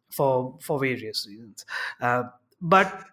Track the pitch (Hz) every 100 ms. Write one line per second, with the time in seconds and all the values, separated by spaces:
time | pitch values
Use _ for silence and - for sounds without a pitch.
0 | _ - 139 127 127 - - 147 135 123
1 | 110 104 113 104 117 - - - - -
2 | 123 120 123 - _ - 170 190 196 -
3 | -